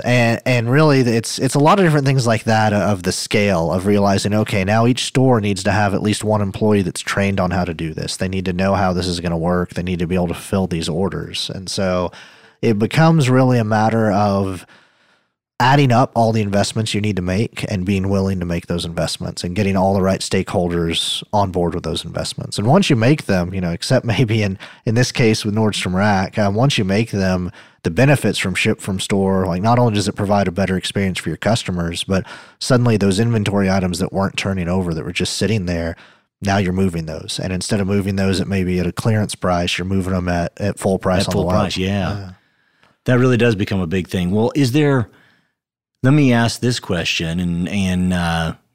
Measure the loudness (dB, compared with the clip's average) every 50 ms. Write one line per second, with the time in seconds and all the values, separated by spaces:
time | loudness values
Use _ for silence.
0 | -2 0 2 2 4 2 0 0 0 0 0 0 2 2 2 4 4 6 4 4
1 | 4 4 2 0 -2 -4 -4 -2 -2 0 2 4 4 4 6 6 4 4 4 4
2 | 2 2 2 2 2 2 0 0 2 2 2 4 4 4 2 2 2 2 0 0
3 | -2 -2 -2 -2 -4 -2 0 2 2 2 2 2 2 0 0 0 2 2 2 4
4 | 4 2 2 2 0 0 0 0 0 0 0 0 0 2 2 4 4 2 2 0
5 | -2 -2 0 2 4 4 4 4 2 0 -2 -2 0 0 2 2 2 2 0 0
6 | 0 0 0 0 0 0 0 0 0 -4 -2 0 2 2 2 2 2 0 -4 -6
7 | -8 -4 -2 -2 -2 0 0 0 0 0 0 -2 -2 -2 -4 -6 -8 -8 -6 -8
8 | -8 -8 -6 -6 -6 -4 -4 -4 -4 -4 -2 0 0 0 2 2 2 0 0 0
9 | -2 -2 -4 -4 -4 -4 -4 -2 -2 0 0 0 -2 -4 -6 -6 -4 -4 -4 -4
10 | -2 -2 0 0 -2 -2 -4 -8 -6 -4 -2 -2 0 -2 -2 -4 -4 -4 -4 -4
11 | -4 -4 -4 -6 -8 -8 -8 -8 -8 -8 -10 -10 -10 -8 -6 -4 -2 -2 0 -2
12 | -2 -4 -8 -12 -20 -20 -20 -20 -20 -20 _ _ 0 0 2 2 0 0 2 4
13 | 4 4 4 4 4 4 4 4 4 4 2 2 2 2 2 2 2 2 2 2
14 | 2 2 2 2 2 2 2 0 -2 -2 -6 -8 -12 -18 -20 -20 _ _ _ _
15 | _ _ _ _ _ _ _ _ _ _ _ 0 2 4 4 4 4 4 4 4
16 | 4 2 2 2 2 2 2 0 0 0 0 0 0 0 -2 -4 -4 -2 -2 -2
17 | -2 -2 -2 -2 -2 -2 0 -2 -2 -4 -6 -8 -6 -4 -4 -2 -2 0 0 0
18 | 0 0 0 0 0 0 0 -2 -2 -4 -4 -4 -4 -4 -4 -4 -4 -6 -4 -4
19 | -4 -4 -6 -6 -8 -10 -8 -8 -8 -6 -4 -2 0 0 0 2 2 2 2 2
20 | 2 0 0 -2 -2 -2 -2 -2 -2 -2 -2 -2 -2 0 0 -2 -2 -2 -2 -2
21 | -4 -4 -6 -8 -6 -2 0 0 0 0 0 -2 -2 -2 -2 -4 -4 -4 -6 -6
22 | -6 -6 -6 -6 -6 -6 -8 -10 -12 -8 -6 -2 2 4 4 4 4 2 2 2
23 | 2 2 2 0 0 0 0 0 0 -2 -4 -4 -4 -4 -4 -4 -2 0 0 0
24 | 0 0 0 0 0 0 0 0 0 -2 -4 -6 -10 -18 -20 -8 _ -2 0 2
25 | 0 0 0 2 2 4 2 2 0 -2 0 0 0 0 0 -2 -4 -2 0 2
26 | 2 2 2 2 0 -2 -2 0 0 0 2 2 2 2 2 0 0 0 0 0
27 | 0 0 -2 -2 0 0 0 -2 -2 -6 -10 -14 -20 -20 _ _ -6 -2 0 2
28 | 4 4 4 4 2 0 -2 -2 -2 -4 -2 -2 0 0 -2 -2 -4 -6 -6 -6
29 | -4 -2 0 0 2 2 2 2 0 0 -2 0 2 2 4 4 4 2 2 0
30 | -2 -2 -2 -2 0 0 2 2 2 0 0 0 0 0 0 -2 -4 -4 -4 -2
31 | -2 -2 -2 -4 -6 -6 -6 -2 0 0 0 0 -2 -4 -4 -4 -4 -4 -4 -6
32 | -4 -2 -2 -2 -2 -4 -12 -20 -20 -20 _ _ -2 0 2 4 4 4 2 4
33 | 2 2 2 2 2 2 2 0 0 0 0 0 2 2 2 0 0 -2 -2 -4
34 | -4 -4 -2 -2 -2 -2 -4 -4 -4 -4 -4 -2 -2 -2 -2 -2 -2 -2 -4 -4
35 | -6 -6 -6 -4 -4 -4 -2 -2 -2 0 0 0 -2 -2 -4 -4 -4 -6 -8 -10
36 | -14 -20 _ _ _ _ _ _ -2 0 2 2 2 0 0 0 0 0 -2 -4
37 | -6 -8 -10 -10 -10 -10 -8 -6 -6 -4 -4 -4 -4 -2 -2 -2 0 0 0 0
38 | 0 0 -2 0 0 0 0 0 -2 -2 -2 -2 0 0 0 0 -2 -2 -4 -2
39 | -2 0 0 0 0 -2 -4 -4 -2 0 0 0 0 -2 -4 -4 -4 -2 -2 -2
40 | -2 0 -2 -2 -2 -2 -2 -2 -2 -4 -6 -6 -4 -4 -4 -2 -2 0 0 0
41 | 0 0 0 0 0 0 0 -2 0 0 0 0 0 0 -2 -2 -2 -2 -2 -2
42 | -2 -2 -4 -6 -8 -12 -16 -18 _ _ _ _ _ _ _ _ _ _ _ _
43 | _ 2 2 4 4 4 4 4 4 2 2 0 -2 -2 -2 -2 -2 0 -2 -2
44 | -2 -2 -2 -2 0 0 0 0 0 0 0 0 0 2 2 2 2 4 2 2
45 | 0 -2 _ _ _ _ _ _ _ _ _ _ _ _ _ _ _ _ _ _
46 | 2 2 4 4 4 4 4 2 2 0 -2 -2 -2 -2 -2 -4 -4 -4 -4 -2
47 | -2 -2 -4 -4 -4 -4 -2 -2 -2 -2 -2 -2 -4 -2 -2 -2 -2 0 0 0
48 | 0 0 0 0 0 0 0 -2 -2 -4 -6 -8 _ _ _